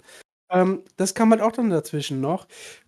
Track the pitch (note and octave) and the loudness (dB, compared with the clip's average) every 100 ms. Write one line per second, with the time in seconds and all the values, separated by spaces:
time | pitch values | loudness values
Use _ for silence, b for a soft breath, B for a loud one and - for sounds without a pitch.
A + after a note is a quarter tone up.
0 | B B - _ _ F#3 F#3 F#3+ - - | B B -20 _ _ 2 2 0 -8 -6
1 | G3 - A3+ A3 A3 A3+ A3+ E3 - D3+ | -4 2 4 4 2 0 0 -2 -2 -6
2 | C#3 C3+ C#3 F3+ - B B B | -6 -4 -4 -4 -8 B B B